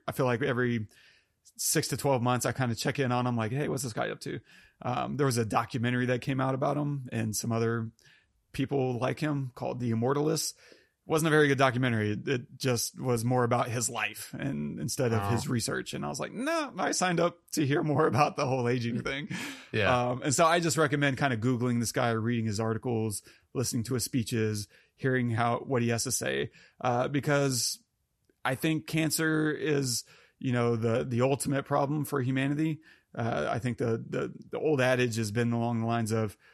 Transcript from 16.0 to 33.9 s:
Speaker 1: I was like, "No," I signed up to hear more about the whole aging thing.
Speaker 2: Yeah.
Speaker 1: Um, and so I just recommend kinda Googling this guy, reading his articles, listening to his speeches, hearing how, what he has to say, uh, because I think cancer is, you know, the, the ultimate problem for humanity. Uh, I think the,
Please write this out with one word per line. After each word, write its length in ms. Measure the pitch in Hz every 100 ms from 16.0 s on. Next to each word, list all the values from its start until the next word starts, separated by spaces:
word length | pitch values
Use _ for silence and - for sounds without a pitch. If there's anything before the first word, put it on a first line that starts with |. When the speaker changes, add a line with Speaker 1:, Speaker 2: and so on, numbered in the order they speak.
Speaker 1:
I 40 | 147
was 120 | 143
like, 120 | 147
"No," 400 | 196 277 330 277 185
I 160 | 277
signed 260 | - 185 170
up 200 | 175 175 -
to 120 | - 135
hear 160 | 143
more 240 | 151 139 160
about 300 | - 147 -
the 100 | 139
whole 220 | 131 120
aging 320 | 127 117 123
thing. 260 | 135 139 208 - - - -
Speaker 2:
Yeah. 380 | 110 95 123 123
Speaker 1:
Um, 120 | 123
and 120 | 151
so 100 | 135
I 160 | 165 175
just 160 | 165 151
recommend 400 | 147 147 143 127
kinda 180 | 139 113
Googling 420 | 120 120 123 120
this 120 | 110
guy, 180 | 139 120
reading 340 | 113 113 120 110
his 140 | 104
articles, 640 | 113 107 131 113 110 101 - - _
listening 300 | - 117 127
to 100 | 110
his 100 | 127
speeches, 640 | - 131 110 117 110 104 101 - _ -
hearing 340 | 135 127 120
how, 280 | 113 120 120
what 200 | - 127
he 60 | 117
has 160 | 117
to 80 | 131
say, 380 | - 131 135 143 - - -
uh, 260 | 127 123 135
because 680 | 143 151 143 139 123 - - _ _ _ _ _ _
I 100 | 127
think 320 | 131 160 156 -
cancer 640 | 160 160 151 160 156 151
is, 540 | 151 151 143 131 117 - - _ -
you 140 | 135
know, 240 | 120 120 117
the, 280 | 117 120
the 180 | 135 117
ultimate 420 | 131 139 - 139
problem 400 | - 143 139 147
for 160 | 139 143
humanity. 600 | 127 131 139 147 160 151 - - _
Uh, 340 | - 117 143 151
I 80 | 120
think 180 | 123 113
the, 260 | 120